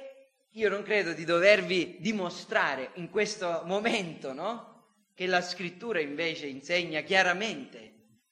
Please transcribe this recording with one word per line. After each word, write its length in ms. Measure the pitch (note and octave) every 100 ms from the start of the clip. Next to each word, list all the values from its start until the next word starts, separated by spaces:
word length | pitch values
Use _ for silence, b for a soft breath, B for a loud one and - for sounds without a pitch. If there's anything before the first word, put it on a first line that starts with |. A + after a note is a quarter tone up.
| - - - - _
io 180 | A3 G#3
non 140 | G3+
credo 280 | F3+ G#3 E3+
di 140 | D#3 E3
dovervi 720 | E3+ F#3+ G#3 F3 F#3 D3+ -
dimostrare 920 | F#3 G#3+ F3 - - G#3 E3 C#3 B2+
in 160 | F3+ E3+
questo 540 | G#3 G#3 - F3 E3 E3+
momento, 680 | G3+ A3 A3 E3+ D3 C#3
no? 760 | C3 F#3+ A#3 - - _ _ _
Che 120 | - F#3
la 160 | F3+
Scrittura 580 | F3+ - F3 - A#3 F#3
invece 460 | C#3+ D3 E3 D3+ D3
insegna 560 | C3+ C3+ F3 E3 D#3
chiaramente 920 | D3+ F#3+ F3+ F3 A3 D#3 B2+ A#2 A2 - _ _ _